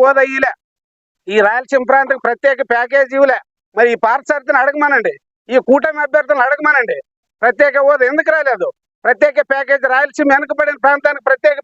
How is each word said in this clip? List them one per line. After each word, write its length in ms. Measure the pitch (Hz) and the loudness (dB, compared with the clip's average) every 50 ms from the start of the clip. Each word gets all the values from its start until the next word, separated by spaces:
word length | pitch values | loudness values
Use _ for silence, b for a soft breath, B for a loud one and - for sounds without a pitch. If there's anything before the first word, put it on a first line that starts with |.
హోదా 240 | 254 269 277 269 269 269 | 4 4 4 2 0 0
ఇవ్వలే, 220 | 269 269 269 247 - - _ _ _ _ _ _ _ _ _ _ _ _ _ 185 202 | -2 -4 -4 -4 -6 -8 _ _ _ _ _ _ _ _ _ _ _ _ _ -2 0
ఈ 20 | 214 196 208 | 2 2 2
రాయలసీమ 360 | 226 247 262 220 277 269 254 208 | 0 -2 -2 -2 -2 -2 0 2
ప్రాంతానికి 340 | 262 269 269 254 269 254 - 233 | 2 2 2 0 -2 -4 -4 -4
ప్రత్యేక 300 | 240 - - 277 269 240 262 - | -4 -2 -2 -2 -2 -2 -2 -2
ప్యాకేజ్ 400 | 240 233 247 240 277 277 269 247 262 269 | -2 -2 -2 0 0 0 0 0 0 2
ఇవ్వలే. 200 | 277 269 247 208 - _ _ _ _ _ - 202 | 2 2 2 0 -6 _ _ _ _ _ -2 0
మరి 100 | 240 240 233 | 0 0 0
ఈ 20 | - - | 0 0
పార్థసారథిని 540 | 220 240 285 269 - 302 285 262 262 294 262 | 0 0 -2 -2 -4 -6 -4 -2 0 0 0
అడగమనండి, 520 | 254 277 285 302 294 285 277 247 208 170 - - _ _ _ _ _ - 240 | 0 0 0 -2 0 0 0 0 -2 -4 -6 -10 _ _ _ _ _ -2 -2
ఈ 20 | 254 - - | 0 2 2
కూటమి 320 | 262 285 - 311 302 302 294 | 2 2 0 -2 -4 -6 -4
అభ్యర్థులను 380 | 277 262 302 294 254 294 269 240 | -2 -2 0 0 0 0 0 0
అడగమనండి, 500 | 254 294 294 302 294 294 269 240 208 160 139 - _ _ _ _ _ _ _ | 0 -2 0 0 0 0 0 -2 -4 -6 -8 -10 _ _ _ _ _ _ _
ప్రత్యేక 320 | 214 240 240 - 294 285 254 285 277 | -2 0 2 2 0 2 2 2 2
హోదా 180 | 277 294 269 254 247 | 2 2 2 0 0
ఎందుకు 200 | 285 311 311 311 311 | 0 -2 0 0 0
రాలేదు? 340 | 320 294 269 240 190 175 139 - _ _ _ _ _ - | 0 0 -2 -2 -2 -4 -6 -8 _ _ _ _ _ -2
ప్రత్యేక 380 | 220 247 196 294 294 254 285 277 - | -2 0 2 0 0 2 0 -2 -2
ప్యాకేజ్ 340 | 269 277 277 247 277 277 240 262 | -2 -4 -2 -2 -2 0 0 0
రాయలసీమ 360 | 254 269 285 285 - - 294 285 269 | 0 0 0 -2 -2 -2 -2 0 -2
వెనుకబడిన 440 | 277 294 277 294 294 302 294 294 254 208 | -2 -4 -4 -4 -4 -4 -4 -2 -2 0
ప్రాంతానికి 400 | 277 285 285 - 294 294 277 - 269 | 0 0 0 -2 -4 -6 -4 -4 -4
ప్రత్యేక 300 | 269 - - 302 285 277 | -2 0 0 -2 -2 -2